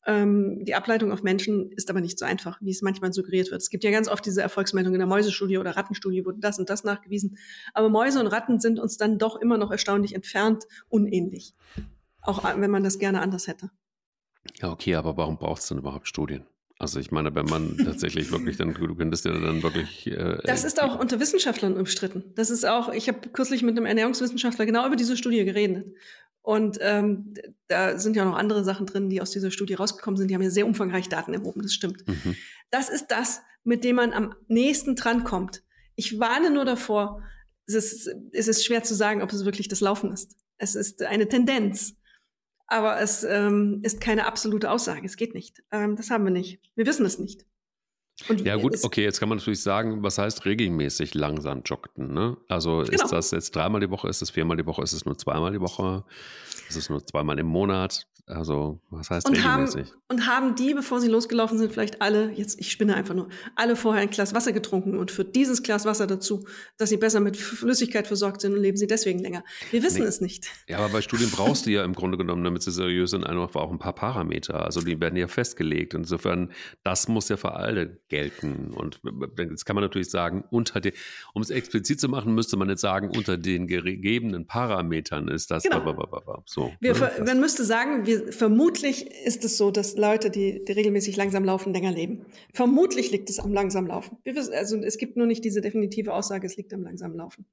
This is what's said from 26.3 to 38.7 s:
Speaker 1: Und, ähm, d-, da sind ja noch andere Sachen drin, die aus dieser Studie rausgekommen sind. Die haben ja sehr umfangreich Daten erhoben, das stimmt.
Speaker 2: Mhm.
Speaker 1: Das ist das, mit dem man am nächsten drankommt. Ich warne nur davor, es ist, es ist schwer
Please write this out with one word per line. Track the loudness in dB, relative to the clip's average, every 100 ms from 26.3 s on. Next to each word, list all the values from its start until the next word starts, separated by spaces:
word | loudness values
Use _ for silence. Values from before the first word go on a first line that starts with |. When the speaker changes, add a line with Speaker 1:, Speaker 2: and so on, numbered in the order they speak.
| _
Speaker 1:
Und, | 0 2 2 0
ähm, | 2 2 2 0 -6
d-, | -14 -18 -20 _
da | 2 2 0
sind | 2 2
ja | 2
noch | 2
andere | 2 2 2
Sachen | 0 -2
drin, | -2 0
die | -2
aus | -2
dieser | -2 -4
Studie | -2 -4 -2
rausgekommen | -2 -2 -4 0
sind. | 0
Die | 2
haben |
ja | 2
sehr | 2 2
umfangreich | 2 0 -2 -2
Daten | -4 -4
erhoben, | -6 -6 -6
das | -4
stimmt. | -2 -2 -4 -4
Speaker 2:
Mhm. | -4 -4 -6 -10 -20 _
Speaker 1:
Das | -2 0
ist | -4 -2
das, | -2 -2 -4 -10 _
mit | 0 2 4
dem | 4
man | 4
am | 2 -2 -6 2
nächsten | 4 4 2 0 0
drankommt. | 2 2 0 -2 -4 -8 _ _ _ -8
Ich | -6 0
warne | 2 4 4
nur | 4 2
davor, | 0 0 0 0 -6 -14 -18 _ _ -2
es | 0
ist, | 0 -2 -6 -8 -6
es | -2 2
ist | 2
schwer | 4